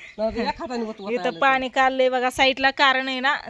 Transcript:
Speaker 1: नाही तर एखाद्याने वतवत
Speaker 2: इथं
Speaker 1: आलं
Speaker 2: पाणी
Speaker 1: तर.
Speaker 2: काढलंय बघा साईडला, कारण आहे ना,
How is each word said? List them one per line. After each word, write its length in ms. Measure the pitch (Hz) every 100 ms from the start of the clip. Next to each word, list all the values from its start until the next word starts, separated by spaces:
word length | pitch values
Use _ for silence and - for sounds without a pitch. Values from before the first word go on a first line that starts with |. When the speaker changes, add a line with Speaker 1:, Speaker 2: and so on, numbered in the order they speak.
| - -
Speaker 1:
नाही 180 | 220 220
तर 60 |
एखाद्याने 420 | 269 - 330 240
वतवत 280 | 220 220 196
Speaker 2:
इथं 160 | 240 254
Speaker 1:
आलं 120 | 165
Speaker 2:
पाणी 280 | 269 262 262
Speaker 1:
तर. 80 | 269
Speaker 2:
काढलंय 340 | 262 262 254
बघा 200 | 254 254
साईडला, 420 | 254 269 269 269
कारण 360 | 269 277 262 262
आहे 120 | 262
ना, 180 | 262 294